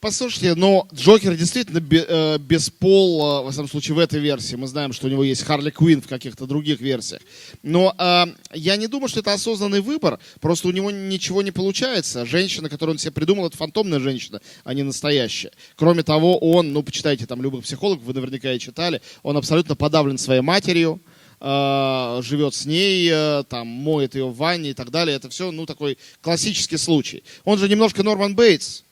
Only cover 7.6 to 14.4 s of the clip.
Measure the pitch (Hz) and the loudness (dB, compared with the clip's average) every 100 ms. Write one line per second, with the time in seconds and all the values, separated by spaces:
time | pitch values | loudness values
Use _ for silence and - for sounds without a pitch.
7.6 | 143 170 185 190 180 175 175 - - 156 | 0 4 4 2 2 4 2 -4 -16 -6
8.6 | 160 202 220 277 262 - 208 202 220 220 | -2 -2 -2 -4 -4 -4 -2 -2 -2 -2
9.6 | 202 202 202 302 202 120 - - 156 170 | 0 0 0 0 0 -2 -10 -6 -2 0
10.6 | 180 180 196 202 190 190 - 185 196 185 | 0 -2 -2 -4 -4 -4 -2 -2 -2 -2
11.6 | 190 196 254 233 156 123 120 156 190 - | -2 -2 -2 -2 -4 -6 -2 -2 -2 -4
12.6 | 156 143 160 156 160 147 156 202 175 - | -8 -4 -4 -2 -4 -4 0 0 0 -6
13.6 | 156 214 208 151 131 131 - 101 | -6 -2 0 0 -2 -4 -8 -16